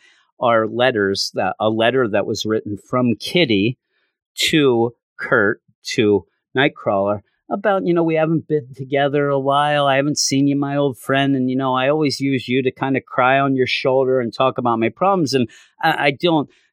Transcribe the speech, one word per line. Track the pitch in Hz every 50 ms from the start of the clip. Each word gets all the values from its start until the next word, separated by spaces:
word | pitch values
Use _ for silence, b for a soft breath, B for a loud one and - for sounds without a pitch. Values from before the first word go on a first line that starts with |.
| b b b b b b b b
are | - 120 117 113 110 107
letters, | 110 117 123 131 123 107 101 98 98 95 - - -
that, | 123 104 92 - -
a | 104 110
letter | 113 110 113 120 123 131 127 107
that | 98 104 95
was | - 113 - -
written | 107 110 110 - 101 101 95
from | - _ - 127 123 120 110
Kitty | - - - - 180 170 123 107 98 98 117 131 - _ _ _ _ _ _ _ _ _ _ _ - - -
to | - 160 143 135 123 113 113 120 - _ _ _ _ -
Kurt, | - - 143 120 104 101 120 - _ _ _ _ - - -
to | - 113 104 104 98 - _ _ _ _ _ - 127
Nightcrawler, | 139 147 - - - 113 107 98 98 101 104 107 - _ _ _ _ -
about, | - 202 196 214 196 190 185
you | 185 170
know, | 170 165
"We | 165 160
haven't | 156 160 156 165 156 - -
been | 151 151 127 127 135
together | - 143 127 139 139 143 143 135 147 143 143
a | 139 139
while. | 135 135 139 143 147 147 147 147 143
I | 139 135 139
haven't | 139 151 139 -
seen | - - 143 135 139 143
you, | 143
my | 143 143 139 139
old | 143 143 143 123 -
friend. | - - 135 135 139 139 139
And, | 131 127 127
you | 127
know, | 131 135 131 127
I | 127 131 139
always | 147 156 156 139 120 -
use | 135 139 135 127 - -
you | 123 135 127
to | 127
kinda | 127 - 135 135 135 123
cry | - - - - 123 127 135 139
on | 139 139 135
your | 131 127 127
shoulder | - - - 139 131 135 135 127 131 131
and | 123 117 -
talk | - 131 131 127 -
about | 123 120 117 113
my | 113 113
problems. | - - 180 190 202 185 160 123 135
And | 135 120 - B B B B B B
I, | - 160 151 - 147 147
I | 139 117
don't, | - 175 165 156 131 - b b b b